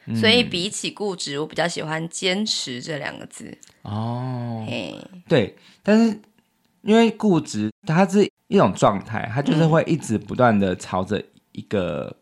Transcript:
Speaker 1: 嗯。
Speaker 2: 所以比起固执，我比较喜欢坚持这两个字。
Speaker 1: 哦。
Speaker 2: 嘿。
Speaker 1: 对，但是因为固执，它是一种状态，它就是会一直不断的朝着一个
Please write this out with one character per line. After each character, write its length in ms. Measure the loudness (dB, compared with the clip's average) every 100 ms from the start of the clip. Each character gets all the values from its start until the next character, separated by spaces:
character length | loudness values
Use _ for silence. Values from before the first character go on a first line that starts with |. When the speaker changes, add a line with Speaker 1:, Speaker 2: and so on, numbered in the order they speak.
| -6
Speaker 1:
嗯。 80 |
Speaker 2:
所 140 | 0 2
以 160 | 2
比 260 | 2 -2 -6
起 200 | -6 -8
固 260 | -6 -6 -6
执， 220 | -6 -6
我 60 | -6
比 100 | -4
较 100 | -4
喜 160 | -4
欢 260 | -6 -6 -8
坚 380 | -6 -4 -2 -2
持 340 | -4 -6 -10
这 180 | -8 -8
两 200 | -8 -10
个 80 | -16
字。 300 | -18 -18 -18 -20 _
Speaker 1:
哦。 840 | -10 -8 -6 -6 -8 -8 -8 -8 -8
Speaker 2:
嘿。 260 | -8 -10 -12 -18 -20 0
Speaker 1:
对， 300 | 2 2 -4 _ _
但 160 | 2 4
是 220 | 4 0 -10 _ _ _ _ _
因 120 | 2
为 160 | 4 4
固 300 | 2 2 2
执， 300 | 0 -4 -4 -6 0
它 200 | 2 4
是 240 | 4 2 0 _
一 100 | 4
种 160 | 4
状 300 | 4 2 2
态， 260 | -4 -8 -4
它 80 | -4
就 100 | 0
是 120 | 2 4
会 160 | 4
一 120 | 2 -2
直 200 | 0 -4
不 180 | -2
断 220 | 2 4 4
的 200 | 2 -2
朝 260 | -4 -4
着 180 | -2 -4 -6 _ _
一 80 | -18
个 520 | -6 -2 -2 -4 -8 -8